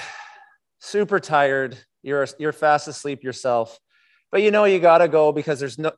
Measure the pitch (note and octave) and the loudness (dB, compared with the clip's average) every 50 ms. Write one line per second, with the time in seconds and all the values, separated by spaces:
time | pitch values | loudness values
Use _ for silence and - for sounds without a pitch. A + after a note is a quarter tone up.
0 | - - - - - - - - - _ _ _ _ _ _ _ - - - G#3 | -14 -16 -18 -20 -20 -20 -20 -20 -20 _ _ _ _ _ _ _ -14 -6 -4 -2
1 | G#3 G3+ G3+ F#3 - - D#3 D3 C#3+ C#3 C3+ C3+ C3+ B2 A#2+ A#2+ - _ _ _ | -2 0 -2 -4 -2 0 0 2 2 2 0 -2 -4 -6 -8 -14 -20 _ _ _
2 | - C3+ C#3+ C#3+ C3+ C3 - - D3 D3+ D3 - D#3 D3+ D3 D3 - D#3 C#3 - | -8 -4 -4 -2 -4 -4 -6 -8 -6 -6 -4 0 0 2 2 0 -2 -6 -14 -10
3 | - D3 C#3 - - B2+ B2 - - B2+ A#2+ A#2 A2+ - - _ _ _ _ _ | -10 -10 -10 -10 -10 -12 -10 -6 -4 -2 -2 -2 -2 -4 -10 _ _ _ _ _
4 | _ _ _ _ _ - - G3 G#3 G#3+ G#3 G#3+ G#3 G3+ F#3+ F3+ E3 E3+ E3 E3+ | _ _ _ _ _ -4 0 2 2 4 4 4 4 4 2 4 6 6 6 6
5 | F3 D#3+ D3 D#3 D#3 D3+ D3 D3+ C#3+ D#3+ D3 B2 C#3 C3+ A#2 C#3+ D#3 D#3 - | 4 4 4 4 4 2 2 0 -4 -4 -6 -6 -6 -10 -8 -6 -6 -6 -4